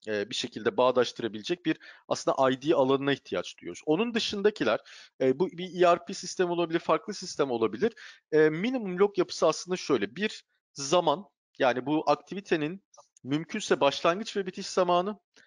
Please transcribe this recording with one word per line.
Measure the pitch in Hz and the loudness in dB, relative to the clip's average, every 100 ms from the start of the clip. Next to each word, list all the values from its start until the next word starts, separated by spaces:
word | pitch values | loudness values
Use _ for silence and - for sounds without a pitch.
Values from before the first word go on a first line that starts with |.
| 107 | -6
e, | 104 101 | -4 -4
bir | |
şekilde | - 123 120 110 104 | -6 -8 -4 -2 2
bağdaştırabilecek | 127 123 117 - 117 107 104 175 156 | 2 4 0 -2 -8 -6 -6 -6 -4
bir | 156 - - - | -4 -8 -14 -8
aslında | 123 - 147 131 | -4 -2 2 2
I | 131 | 2
D | 143 | 2
alanına | 156 131 135 139 | 2 4 2 0
ihtiyaç | 135 - 92 - - | -2 -2 -6 -6 -10
duyuyoruz. | - 87 - | -14 -8 -2
Onun | 160 233 | 0 0
dışındakiler, | 220 - 208 202 208 120 113 - - - - | -2 -4 0 0 0 0 0 -2 -20 -16 -2
e, | 131 131 | 2 2
bu | 185 | 0
bir | 170 180 185 | -4 -6 2
E | 175 175 | 4 4
R | |
P | - | 0
sistem | 190 180 - 175 | -10 -6 -2 0
olabilir, | 170 170 170 | 0 0 -2
farklı | - 160 - | 0 0 -2
sistem | 196 180 - 139 | -12 -6 -2 0
olabilir. | 117 110 101 220 - - - _ | 2 0 0 -4 -4 -16 -20 _
E, | 151 | 4
minimum | 156 156 220 262 202 180 | 4 2 -2 -4 -4 0
log | 202 190 | 2 2
yapısı | 170 - 165 | -2 0 0
aslında | 151 175 180 | 0 -4 -6
şöyle, | - 127 101 131 | 0 0 0 -4
bir | 214 - - _ _ | -6 -6 -20 _ _
zaman, | - 139 180 165 147 143 _ _ - | -12 0 2 2 0 -4 _ _ 0
yani | 135 123 127 | 2 2 0
bu | 156 147 | 0 2
aktivitenin | 147 - 180 - 170 147 196 _ _ - _ | 0 -2 -12 -2 -2 -2 -8 _ _ -20 _
mümkünse | 123 147 160 220 - 151 | -4 -4 -4 -6 -2 2
başlangıç | 139 - 175 180 226 208 | 2 2 0 0 -4 -6
ve | 185 | -6
bitiş | 202 190 | -8 -4
zamanı, | - 175 175 185 202 _ _ | 0 2 2 0 -6 _ _